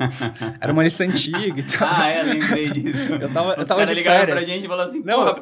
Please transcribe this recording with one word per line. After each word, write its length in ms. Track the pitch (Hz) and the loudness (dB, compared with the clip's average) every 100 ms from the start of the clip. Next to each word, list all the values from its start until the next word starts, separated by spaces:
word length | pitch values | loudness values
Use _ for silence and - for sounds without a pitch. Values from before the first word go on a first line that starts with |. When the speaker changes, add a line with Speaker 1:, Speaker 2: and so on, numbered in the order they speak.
| 127 - | -4 -4
Speaker 1:
<laughs> 400 | 120 113 113 113 | -8 -6 -10 -6
Speaker 2:
Era 140 | 131 | 0
uma 100 | 156 | 2
lista 220 | 165 - 185 | 4 2 0
antiga 520 | 180 - 175 208 139 | 0 -2 -2 -2 -4
e 60 | |
tal. 240 | 135 - 165 | -4 -2 2
Speaker 1:
Ah, 200 | 170 151 | 2 2
é, 120 | 165 | 2
lembrei 480 | 151 156 - - 151 | 0 0 0 0 0
disso. 440 | 139 143 135 - | -2 -2 -4 -4
Speaker 2:
Eu 180 | 151 139 | -4 -2
tava, 220 | 147 175 | -2 0
eu 80 | 175 | -2
Speaker 1:
Os 60 | - | 0
Speaker 2:
tava 100 | 190 | 2
Speaker 1:
caras 160 | 196 165 | 2 2
Speaker 2:
de 60 | |
Speaker 1:
ligaram 240 | 170 180 190 | 4 6 6
pra 100 | 147 | 2
Speaker 2:
férias. 140 | 170 | -2
Speaker 1:
gente 120 | 185 190 | -4 -4
e 20 | |
falaram 220 | 180 175 | -4 -4
assim, 100 | 160 | -4
Speaker 2:
Não, 160 | 165 240 | 0 2
Speaker 1:
"Porra, 160 | 202 | 2
por 60 | - | 0